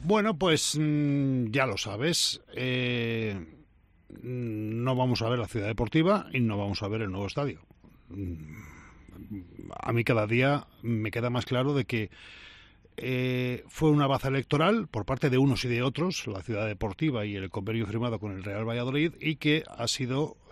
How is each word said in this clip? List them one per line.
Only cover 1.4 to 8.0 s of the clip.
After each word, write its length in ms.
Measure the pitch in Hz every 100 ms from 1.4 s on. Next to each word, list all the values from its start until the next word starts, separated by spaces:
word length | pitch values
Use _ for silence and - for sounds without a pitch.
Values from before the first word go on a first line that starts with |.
| 117
ya 180 | 123 131
lo 120 | -
sabes, 640 | - 104 151 165 - - - -
eh, 800 | 127 127 123 123 117 113 110 98 80 73 - _ _ _ - -
no 720 | 123 123 117 107 107 113 123 127
vamos 260 | 127 117
a 80 | 113
ver 100 | 123
la 80 | 101
ciudad 200 | 113 101
deportiva 600 | 110 117 160 165 208 -
y 80 | 131
no 180 | 117 101
vamos 240 | 101 90
a 40 | 101
ver 140 | 110
el 100 | 107
nuevo 160 | 92 98
estadio. 340 | - 143 - - _ - -